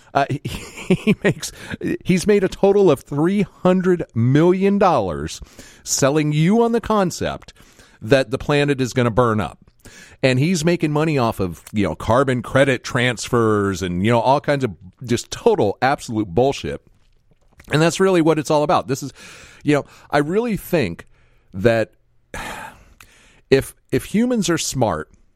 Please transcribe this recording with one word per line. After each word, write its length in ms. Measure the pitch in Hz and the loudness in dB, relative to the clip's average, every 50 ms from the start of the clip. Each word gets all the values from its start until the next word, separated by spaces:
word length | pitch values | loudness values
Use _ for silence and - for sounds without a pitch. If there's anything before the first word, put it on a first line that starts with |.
| _ _ | _ _
uh, 140 | - 139 143 - | -2 -2 -2 -2
he, 120 | 131 - - | -4 -6 -8
<laughs> 500 | - - - - - - - - - 185 | -8 -10 -10 -14 -16 -18 -8 -2 -2 -2
he 200 | - - - 185 - | 0 2 0 0 0
makes, 300 | - 202 - - - - - - - - - - - - - - - | 0 -2 -2 -2 -6 -14 -14 -16 -16 -14 -12 -8 -8 -8 -8 -6 -2
he's 220 | - 180 175 - | -2 -2 0 2
made 160 | 196 208 202 | 2 2 2
a 60 | 185 180 | 2 -2
total 420 | - - - 196 196 202 196 175 | -2 0 2 2 4 4 4 4
of 80 | 139 - | 4 2
three 420 | - - 147 143 160 180 196 208 | -2 -6 -4 -2 0 0 0 0
hundred 600 | 185 - _ - - 185 185 185 175 185 180 165 170 - - | -2 -4 _ -2 2 2 2 2 2 0 0 -2 -2 -6 -2
million 600 | 117 113 123 135 147 165 180 185 190 190 202 202 | 0 2 4 4 4 6 4 4 2 2 2 2
dollars 640 | 202 208 180 160 127 101 90 78 71 73 - - - - - - - - - - - - | 4 4 4 2 2 0 -2 -4 -4 -6 -8 -10 -12 -18 -20 -20 -20 -20 -20 -20 -16 -10
selling 480 | - - - 139 135 147 156 151 151 | -6 -2 0 2 2 2 2 0 0
you 320 | 147 151 160 175 214 233 233 | 2 2 2 4 4 4 2
on 80 | 233 | 2
the 80 | 233 226 | 0 -2
concept 720 | - - 214 208 190 165 - - 95 76 69 - - - - _ - _ _ _ - _ _ - | -2 0 0 0 0 -2 -2 -6 -6 -6 -6 -8 -12 -20 -20 _ -20 _ _ _ -20 _ _ -8
that 320 | - 107 139 135 135 107 | -2 2 2 2 2 0
the 60 | - - | -6 -6
planet 420 | - - 147 143 143 143 143 127 | -2 0 0 0 2 0 0 -2
is 120 | 131 113 | -2 -4
gonna 200 | - 131 120 120 | -2 0 0 0
burn 280 | 107 127 123 117 107 107 | 0 0 0 0 0 -2
up. 200 | 87 - - - _ _ _ _ - - - - - - - - - | -4 -6 -10 -16 _ _ _ _ -20 -20 -20 -20 -20 -20 -8 -2 0
And 140 | 131 127 127 | 0 2 2
he's 260 | 147 175 190 156 151 | 2 0 0 0 0
making 280 | 170 175 165 165 151 | 0 0 0 -2 -2
money 260 | 147 147 156 165 151 135 | 0 0 0 0 0 0
off 220 | 120 113 - - | 0 -2 -2 -4
of, 240 | 98 90 82 - - - | -6 -6 -8 -10 -14 -8
you 100 | - 107 95 | -4 -2 -2
know, 120 | 82 82 | -2 -4
carbon 460 | - - - 113 131 143 135 127 123 | -4 -2 0 2 2 2 2 -2 -4
credit 420 | - - - 131 139 135 127 - - | -4 0 2 2 4 2 2 -2 -4
transfers 960 | - - 123 120 123 117 - - - 127 120 113 110 107 104 101 98 95 85 | -4 -2 -2 0 -2 -2 -4 -4 0 2 2 4 4 2 2 2 0 -2 -2
and, 220 | 95 87 87 90 95 | -4 -4 -2 0 2
you 80 | 113 | 2
know, 80 | 120 117 | 2 2
all 200 | 107 123 139 147 | 4 2 2 2
kinds 220 | - 151 143 143 | 0 -2 -2 -2
of 80 | 131 110 85 - 92 90 - - 127 | -2 -4 -6 -8 -18 -20 -20 -12 -6
just 280 | 117 120 110 - - | -4 -4 -4 -4 -6
total 440 | - - - 233 214 165 117 98 - - | -6 0 0 2 2 2 0 0 0 0
absolute 460 | 123 135 147 - - - 113 107 110 92 | -2 -2 -2 -2 -6 -8 -6 -6 -6 -4
bullshit. 520 | 82 117 131 139 135 - - 76 71 - _ _ _ _ _ _ _ _ _ _ _ _ _ _ _ _ - - | -2 0 0 0 -2 -4 -8 -10 -10 -10 _ _ _ _ _ _ _ _ _ _ _ _ _ _ _ _ -8 -2
And 100 | - 151 | 0 2
that's 160 | 160 170 160 - | 2 2 2 2
really 240 | 190 196 185 170 | 2 2 4 4
what 160 | 156 165 156 156 | 4 2 2 0
it's 100 | 139 - | 0 0
all 120 | 156 147 | 0 0
about. 240 | 147 151 170 110 - | 2 2 0 0 -2
This 160 | 98 139 - | -4 -8 -8
is, 100 | 147 127 - - - - - - - - - - - | -8 -12 -16 -18 -20 -20 -20 -20 -20 -20 -18 -6 -2
you 100 | 135 147 | 0 0
know, 100 | 139 117 - - - - - | 0 0 -4 -14 -20 -8 -2
I 80 | - 147 | 0 0
really 380 | 147 151 180 214 247 240 202 | 0 0 0 -2 0 -2 -2
think 500 | - - - 180 160 120 85 85 - - - _ _ _ _ _ _ _ _ - | -4 -4 -2 -2 0 0 -2 -6 -10 -16 -20 _ _ _ _ _ _ _ _ -6
that 400 | 95 92 117 113 113 107 - _ _ _ _ _ _ _ _ | 0 2 2 2 2 -2 -4 _ _ _ _ _ _ _ _
<sighs> 40 | - - - - - - - - - - - _ _ - - _ _ _ _ _ _ _ _ - | -16 -16 -14 -14 -14 -16 -16 -18 -20 -20 -20 _ _ -20 -20 _ _ _ _ _ _ _ _ 2
if, 240 | 135 135 127 - - _ _ - | 2 2 2 -2 -12 _ _ -4
if 140 | - 123 - | -4 -4 -4
humans 440 | - - 208 240 254 254 226 170 - | -2 -2 0 0 0 0 -2 -2 -2
are 100 | 165 147 | -2 -2
smart, 520 | - - - 135 120 104 82 78 78 _ _ _ _ _ _ | -4 -4 -4 -2 -2 -2 -2 -4 -8 _ _ _ _ _ _